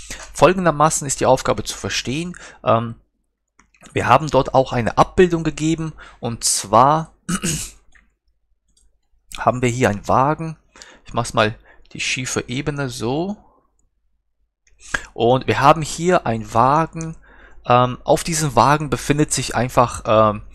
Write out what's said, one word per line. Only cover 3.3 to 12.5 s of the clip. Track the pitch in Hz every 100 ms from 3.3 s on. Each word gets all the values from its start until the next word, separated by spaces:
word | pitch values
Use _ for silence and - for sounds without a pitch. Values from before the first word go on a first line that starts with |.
| _ _ _ _ _ -
wir | - 98
haben | 127 151
dort | 131 131
auch | 131 131
eine | 120 110 -
Abbildung | 151 - 185 165
gegeben, | 156 151 156 160 160 - - -
und | 123 117
zwar | - - 98 107 131 156 165 _ -
<clears throat> | 175 170 151 - - _ _ _ _ _ _ _ _ _ _ _ _ _ _ _ -
haben | 117 123
wir | 123
hier | 120 113
einen | 104 -
Wagen. | 107 135 156 160 160 _ - - -
Ich | -
mach's | 120 117
mal | 120 107 107 _ - -
die | -
schiefe | - - 127 110
Ebene | -